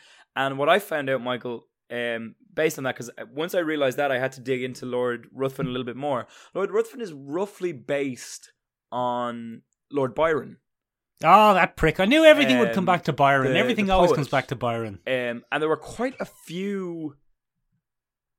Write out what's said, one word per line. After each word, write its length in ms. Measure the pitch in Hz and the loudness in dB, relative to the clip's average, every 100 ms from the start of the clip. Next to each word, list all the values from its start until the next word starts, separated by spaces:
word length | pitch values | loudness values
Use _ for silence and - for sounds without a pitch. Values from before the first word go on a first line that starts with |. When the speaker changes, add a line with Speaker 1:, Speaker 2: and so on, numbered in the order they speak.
| _ - _ - | _ -20 _ -4
Speaker 1:
And 220 | 135 135 | -4 0
what 120 | 147 | 2
I 100 | 190 | 2
found 300 | - 156 131 | 0 -6 -2
out, 100 | 131 | -2
Michael, 460 | 123 123 123 117 - _ - | -2 -6 -8 -10 -14 _ -12
um, 420 | 120 120 113 113 - _ | -6 -4 -6 -8 -16 _
based 260 | - 160 151 | -2 -2 -2
on 40 | 131 | -6
that, 100 | - | -6
'cause, 140 | 117 - | -10 -16
uh, 60 | - | -12
once 220 | 131 175 | -8 -4
I 60 | 190 | -2
realised 380 | 156 151 135 123 | -2 0 0 0
that, 140 | 143 | 0
I 60 | 127 | 0
had 140 | 131 | -2
to 80 | 135 | -6
dig 220 | 120 127 | -4 -4
into 220 | 127 120 131 | -4 -8 -6
Lord 420 | 123 123 120 117 | -2 -2 -4 -8
Ruthven 360 | 123 135 135 127 | -6 -6 -4 -4
a 20 | |
little 140 | 127 120 | -4 -6
bit 100 | 120 | -6
more. 300 | 147 123 - - - 170 | -4 -4 -6 -16 -12 -6
Lord 160 | 196 | -2
Ruthven 300 | 202 226 247 | -2 -2 -6
is 120 | 214 | -12
roughly 580 | 147 139 165 202 - 180 | -12 -8 -6 -6 -6 -8
based 800 | 151 135 143 143 120 - - - _ _ _ _ | -6 -4 -4 -4 -8 -14 -18 -20 _ _ _ _
on 680 | 123 123 123 120 117 117 113 _ _ _ | -4 -2 -2 -4 -6 -12 -16 _ _ _
Lord 240 | 143 131 131 | -4 -2 0
Byron. 420 | 165 147 - - _ _ _ _ _ - | 0 0 -4 -14 _ _ _ _ _ 0
Speaker 2:
Oh, 300 | 156 196 214 | 6 8 8
that 220 | 185 180 - | 6 2 2
prick. 240 | 156 147 | 0 2
I 60 | 196 | 2
knew 200 | 302 320 | 8 8
everything 320 | 302 277 247 | 8 6 4
would 140 | 233 | 2
come 60 | - | 0
Speaker 1:
Um, 40 | 180 | 0
Speaker 2:
back 180 | 180 - | 0 0
to 80 | |
Byron. 400 | 139 139 139 131 | 4 4 6 4
Speaker 1:
the, 60 | 127 | 2
Speaker 2:
Everything 260 | 127 208 196 | 2 0 2
Speaker 1:
the 80 | |
Speaker 2:
always 160 | 190 180 | 4 4
Speaker 1:
poet. 60 | 151 | 4
Speaker 2:
comes 120 | 135 | 0
back 180 | 139 - | -2 -2
to 80 | 123 | -4
Byron. 440 | 123 117 113 101 - | -4 -4 -6 -8 -4
Speaker 1:
Um, 400 | 127 120 117 - | -4 -4 -6 -6
and 100 | 143 | -2
there 80 | 156 | 0
were 80 | 151 | -2
quite 380 | - - 254 - | -6 -6 -6 -6
a 60 | 190 | -12
few 920 | - - 170 196 196 185 170 156 135 _ _ _ _ _ _ _ _ _ _ _ | -14 -12 -8 -6 -6 -8 -8 -12 -14 _ _ _ _ _ _ _ _ _ _ _